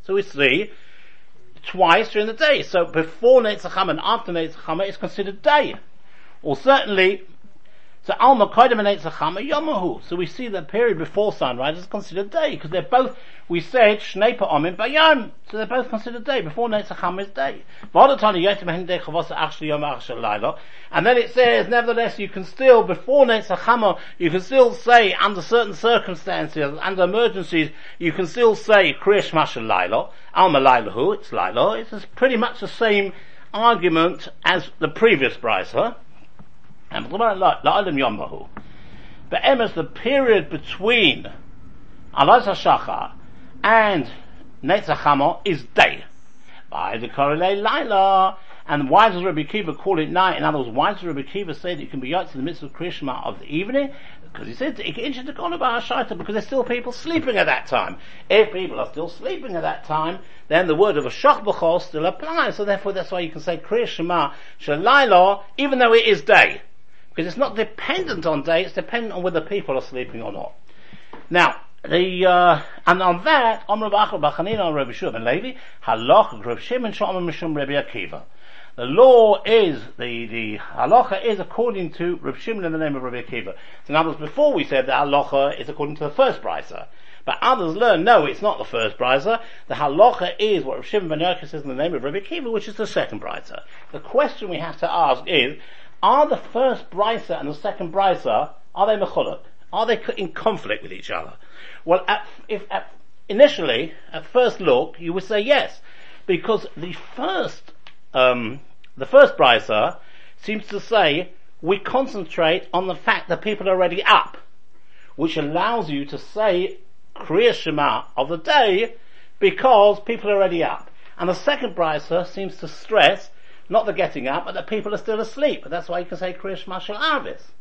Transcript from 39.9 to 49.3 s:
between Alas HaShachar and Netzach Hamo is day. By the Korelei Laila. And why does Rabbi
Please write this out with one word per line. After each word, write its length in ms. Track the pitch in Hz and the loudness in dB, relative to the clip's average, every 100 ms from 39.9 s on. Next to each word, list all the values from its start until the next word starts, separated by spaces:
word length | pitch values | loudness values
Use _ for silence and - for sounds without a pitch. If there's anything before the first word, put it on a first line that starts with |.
| - 233 277 254 208 151 | -4 0 2 4 4 2
between 760 | 156 - - 208 240 175 110 104 - - - - - - - - | -8 -8 -4 2 4 4 2 -8 -12 -14 -14 -14 -12 -12 -12 -8
Alas 340 | - 147 240 202 | 4 6 6 4
HaShachar 680 | 180 175 139 - 85 - - - - - - | 0 2 2 0 -6 -8 -10 -14 -14 -14 -2
and 480 | 196 226 214 180 120 - - - - - | 6 6 6 2 -2 -8 -14 -14 -14 -8
Netzach 340 | 135 202 165 139 | 0 0 2 0
Hamo 440 | 147 139 147 170 | 2 4 2 0
is 180 | 202 156 | -2 -4
day. 420 | - - 104 71 - - - - - - - | 0 4 4 2 -12 -14 -14 -14 -14 -14 -8
By 300 | 73 92 113 | -4 -4 -4
the 100 | 117 | -6
Korelei 540 | - 143 156 185 202 | 0 2 2 2 2
Laila. 760 | 214 277 262 202 196 190 190 190 - - - | 0 0 2 4 6 6 4 0 -12 -12 -2
And 240 | 147 135 | -2 4
why 180 | 175 226 | 6 6
does 140 | 180 | 4
Rabbi 200 | 185 | -2